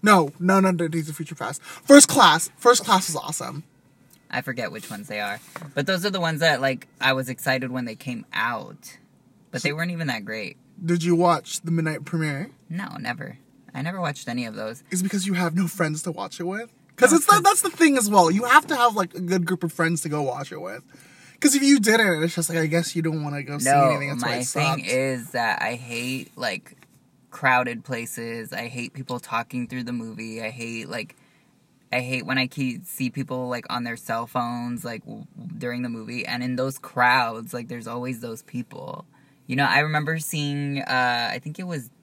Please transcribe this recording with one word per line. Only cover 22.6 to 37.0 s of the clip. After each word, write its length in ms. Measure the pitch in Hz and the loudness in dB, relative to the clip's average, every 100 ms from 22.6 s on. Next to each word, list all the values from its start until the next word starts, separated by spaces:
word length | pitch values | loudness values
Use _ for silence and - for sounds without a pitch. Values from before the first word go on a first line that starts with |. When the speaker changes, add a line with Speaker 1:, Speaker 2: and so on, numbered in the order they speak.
| 156 | 0
Speaker 1:
guess 280 | 165 170 170 | 0 0 -2
you 60 | |
don't 200 | 160 156 | -2 -2
wanna 200 | 147 143 | -4 -6
go 140 | 135 143 | -8 -4
see 100 | 131 | 2
Speaker 2:
No, 200 | 143 135 | 6 6
Speaker 1:
anything. 200 | 139 139 | 2 -2
That's 140 | 139 | -4
why 60 | 120 | -4
Speaker 2:
my 60 | 120 | -4
Speaker 1:
it 80 | 127 | -4
Speaker 2:
thing 320 | 127 127 135 | -2 0 -2
Speaker 1:
sucked. 80 | - | -2
Speaker 2:
is 420 | 127 135 127 113 | -2 0 -4 -6
that 300 | 123 113 - | -4 -2 -2
I 140 | 101 120 | -4 -6
hate, 560 | 120 120 123 131 87 - | -10 -8 -6 -6 -10 -8
like, 380 | 120 95 - - _ _ _ _ _ | -6 -6 -12 -20 _ _ _ _ _
crowded 520 | - 135 127 123 117 | -4 2 2 0 -6
places. 680 | - 120 117 - 117 117 110 | -8 -10 -8 -10 -10 -10 -10
I 140 | - 117 | -10 -10
hate 240 | 123 120 | -10 -10
people 260 | 139 131 247 | -12 -10 -10
talking 480 | - 113 117 123 120 | -6 -6 -4 -6 -6
through 160 | 127 | -8
the 80 | 120 | -6
movie. 480 | 123 113 110 113 113 | -8 -8 -12 -12 -8
I 80 | 110 | -10
hate, 400 | 123 117 117 - | -10 -10 -10 -10
like, 260 | 117 104 - _ _ _ _ _ _ _ | -10 -12 -16 _ _ _ _ _ _ _
I 80 | 123 | -4
hate 260 | 123 131 113 | -2 -4 -2
when 120 | 131 | -2
I 100 | 131 | -2
ke-, 340 | - 131 117 - | -2 -4 -4 -12
see 240 | - 127 | -4 -4
people, 380 | 139 135 127 127 | -4 -6 -6 -4
like, 160 | 123 - | -6 -6
on 140 | 120 | -6
their 140 | 120 113 | -6 -8
cell 280 | - 117 117 | -6 -6 -4
phones, 560 | 127 120 120 120 120 120 | -4 -4 -4 -6 -6 -8
like, 180 | 113 - | -10 -12
w-, 200 | 107 104 - | -16 -16 -16
w-, 220 | 117 110 | -14 -8
during 220 | 123 123 | -6 -6
the 80 | 123 | -6
movie. 360 | 113 110 120 - | -8 -8 -10 -6
And 160 | 123 | -6
in 120 | 123 127 | -4 -2
those 220 | 135 135 | -4 -4
crowds, 760 | - - | -8 2